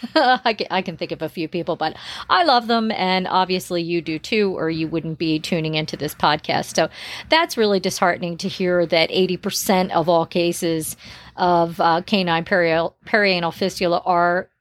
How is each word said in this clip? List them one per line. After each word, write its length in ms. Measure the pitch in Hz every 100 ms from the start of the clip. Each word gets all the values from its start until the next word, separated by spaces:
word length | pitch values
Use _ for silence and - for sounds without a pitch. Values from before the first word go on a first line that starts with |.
<laughs> 140 | 240
I 400 | 320 254 254 247
can, 140 | 226 190
I 120 | 185
can 140 | 185 165
think 140 | 170
of 100 | 151
a 80 | 160
few 200 | - 156
people, 260 | 175 170
but 220 | 160 156 - - - -
I 140 | 370
love 240 | 339 247 226
them. 240 | 233 220
And 340 | 208 185 185 185
obviously 560 | 185 185 185 - 175
you 180 | 165 170
do 180 | 160 156
too, 360 | - 220 202 180
or 140 | 160
you 160 | 165 160
wouldn't 320 | 165 160 160
be 220 | 165 156
tuning 340 | - 175 156
into 220 | 156 156 -
this 180 | 151
podcast. 600 | - 160 151 - 135 - -
So 120 | 160 - - - -
that's 280 | 320 330 -
really 240 | 214 196
disheartening 560 | 185 - 185 - 175 165
to 100 | 190
hear 380 | - 185 180 165
that 240 | 170 165
eighty 260 | - 185 180
percent 540 | 196 - - 185 185
of 160 | 175 160
all 180 | 170 165
cases 680 | 180 170 175 170 160 156 - - - - -
of, 440 | 180 175 170 170
uh, 220 | 170 165
canine 420 | 180 208 175 165
peri-, 440 | 165 190 170 160 160 _
perianal 480 | - 220 202 180 170
fistula 480 | - 190 - 180 175 -
are, 420 | 175 175 180 - _